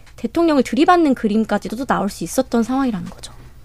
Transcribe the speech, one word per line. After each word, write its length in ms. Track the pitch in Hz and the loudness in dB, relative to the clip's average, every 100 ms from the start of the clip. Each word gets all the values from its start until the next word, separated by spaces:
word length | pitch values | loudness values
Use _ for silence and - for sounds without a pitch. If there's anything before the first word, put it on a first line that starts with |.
| - - | -20 -10
대통령을 480 | 240 330 339 294 | -4 0 2 4
들이받는 520 | 233 233 339 359 311 254 | 2 2 4 4 4 2
그림까지도 680 | 220 214 220 208 185 220 277 | 0 0 0 -2 -4 -6 -2
나올 240 | 180 196 | 0 -2
수 140 | - | -4
있었던 400 | 170 - 262 233 | -6 -4 0 0
상황이라는 460 | 226 262 269 202 175 | 0 0 0 -2 -8
거죠. 240 | - - - - - | -12 -16 -18 -20 -20